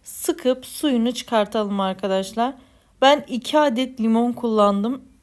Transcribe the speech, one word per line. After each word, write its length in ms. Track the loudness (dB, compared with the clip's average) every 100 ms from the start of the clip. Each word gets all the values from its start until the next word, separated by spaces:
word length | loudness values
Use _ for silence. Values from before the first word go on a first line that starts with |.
sıkıp 600 | -10 -4 -4 -2 -2 -2 -4
suyunu 460 | -2 0 0 0
çıkartalım 680 | -4 -2 -2 0 -2 -2 -2
arkadaşlar. 760 | -2 -4 -2 -2 -2 -4 -4 -4 _ _ _ _
Ben 240 | 4 4 0
iki 320 | -8 0 2
adet 420 | 2 0 -4 -2
limon 320 | 2 2 2
kullandım. 680 | -2 0 4 4 2 -2 -6 -12 _